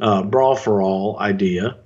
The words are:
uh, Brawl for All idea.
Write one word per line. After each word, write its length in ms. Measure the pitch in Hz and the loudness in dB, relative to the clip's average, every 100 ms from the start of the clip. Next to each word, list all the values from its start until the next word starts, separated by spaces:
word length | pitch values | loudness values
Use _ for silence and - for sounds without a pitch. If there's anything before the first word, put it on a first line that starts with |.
uh, 220 | 110 98 | 0 0
Brawl 340 | 98 131 131 135 | 0 2 2 2
for 240 | - 101 | 0 0
All 380 | 95 95 101 104 | 2 0 -4 -4
idea. 580 | 104 98 95 90 113 - | -2 0 0 0 -4 -8